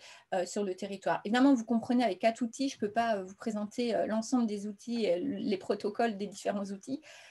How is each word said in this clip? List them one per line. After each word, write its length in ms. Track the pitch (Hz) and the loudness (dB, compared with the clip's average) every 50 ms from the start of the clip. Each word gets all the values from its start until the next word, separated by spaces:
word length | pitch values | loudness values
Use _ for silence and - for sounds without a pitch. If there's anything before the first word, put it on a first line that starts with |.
| - - - - - _ 202 | -8 -18 -20 -20 -6 _ -2
euh, 100 | 185 185 | 0 0
sur 200 | - - 214 208 | 0 -2 -2 -2
le 100 | 190 185 | -2 -4
territoire. 460 | - 208 190 196 190 - 185 165 - - | -4 -6 -8 -8 -4 -2 0 0 0 0
Évidemment, 300 | 208 226 247 262 285 277 | 0 4 6 6 6 6
vous 100 | 233 220 | 4 4
comprenez, 380 | - 240 226 - - 240 247 | 0 0 0 2 2 4 4
avec 160 | 240 214 180 - | 4 2 2 2
quatre 240 | - 226 226 - | 2 2 2 2
outils, 260 | 247 226 - - 269 277 | -2 -4 -2 -2 -4 -4
je 100 | - - | -2 -2
peux 120 | 214 208 | -4 -2
pas, 280 | 208 226 233 233 214 196 | 0 0 2 2 0 -2
euh, 40 | |
vous 140 | 185 185 202 | -4 -8 -12
présenter, 580 | - - 233 208 208 208 208 - 247 240 233 202 | -8 -6 -6 -4 -4 -6 -4 -4 -2 -2 0 0
euh, 120 | 180 - | 0 0
l'ensemble 420 | - 214 220 220 - 262 247 233 208 | 0 0 -2 0 2 2 2 2 2
des 180 | 208 202 202 | 0 -4 -6
outils, 420 | 214 202 - - 233 240 233 214 180 | -8 -8 -10 -8 -6 -2 0 2 2
euh, 120 | 170 180 | 2 2
les 360 | 185 190 202 196 - 214 196 - | 0 -2 -2 -2 0 0 0 0
protocoles 580 | - - 202 202 - 202 - - 233 233 202 | 0 -2 -2 -2 -2 -2 0 0 0 0 0
des 100 | 190 208 | -2 -6
différents 380 | 180 180 - - 196 196 202 202 | -6 -8 -6 -4 -4 -2 -2 -4
outils. 360 | 190 202 196 - 262 269 302 - - - - - - | -6 -8 -10 -8 -8 -8 -8 -10 -14 -20 -20 -20 -20